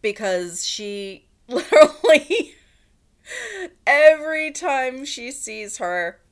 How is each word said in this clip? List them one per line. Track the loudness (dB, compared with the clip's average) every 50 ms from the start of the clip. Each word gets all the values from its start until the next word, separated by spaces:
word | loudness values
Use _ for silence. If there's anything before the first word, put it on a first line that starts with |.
because | -4 -4 -6 -4 -4 -4 -2 -2 -4 -6 -8 -8 -8
she | -8 -8 -8 -10 -10 -10 -10 -10 -12 -14 -18 _ _ _
<laughs> | _ _
literally, | -8 -6 -6 -4 4 8 8 8 8 6 -2 4 4 4 4 4 -2 -4 -4 -4 -6 -10 _ _ _ _ _ _ _ _ _ _ _ _ _ _ -16 -14 -14 -12 -12 -12 -12 -14 -14 _ _ _
every | 0 2 8 8 8 6 6 -2 -6 -4 -4 -4 -6
time | -8 -6 -4 -2 -2 -2 -2 -4 -6 -10 -12
she | -12 -12 -12 -12 -14
sees | -12 -12 -12 -12 -12 -12 -12 -14 -10
her | -8 -6 -4 -4 -4 -4 -6 -8 _ _ _